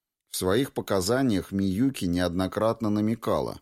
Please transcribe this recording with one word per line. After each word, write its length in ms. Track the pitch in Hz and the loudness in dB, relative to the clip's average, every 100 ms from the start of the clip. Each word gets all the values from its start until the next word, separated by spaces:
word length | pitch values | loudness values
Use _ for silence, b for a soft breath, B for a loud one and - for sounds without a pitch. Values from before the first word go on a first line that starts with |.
| _ _ _ | _ _ _
В 60 | - | -2
своих 340 | 92 107 135 | 2 2 0
показаниях 800 | - 101 101 90 123 135 98 - | -6 -2 0 2 2 2 0 0
Миюки 540 | 98 98 92 135 135 90 | -2 0 2 0 0 -2
неоднократно 840 | 87 90 87 92 101 110 110 107 | 0 0 0 -2 0 0 0 0
намекала, 720 | 104 107 117 - 82 60 - | 0 0 -2 0 0 -2 -8